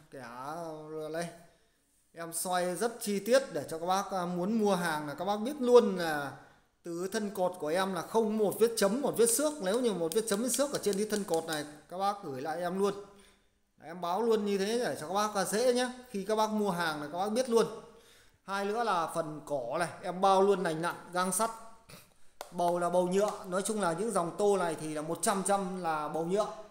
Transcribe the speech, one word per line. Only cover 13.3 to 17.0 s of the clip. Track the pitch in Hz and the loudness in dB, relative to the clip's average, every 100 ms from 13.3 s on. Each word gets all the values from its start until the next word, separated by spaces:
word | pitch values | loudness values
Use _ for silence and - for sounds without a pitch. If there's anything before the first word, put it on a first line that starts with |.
| _ _ _ _ _ | _ _ _ _ _
Đấy, | 143 | -14
em | 180 | -6
báo | 175 190 | -2 0
luôn | 233 220 202 | 2 2 2
như | 196 | 0
thế | 196 240 | 0 0
để | 202 135 | -2 -4
cho | 156 | -2
các | |
bác, | 196 214 208 | 0 0 0
à, | 180 | 0
dễ | 202 254 | 2 2
nhé. | 247 247 247 - | 2 0 -6 -10
Khi | 202 185 | -8 -2
các | 220 | 0
bác | 214 | 2
mua | 214 202 | 0 0
hàng | 175 165 151 | 0 -2 -2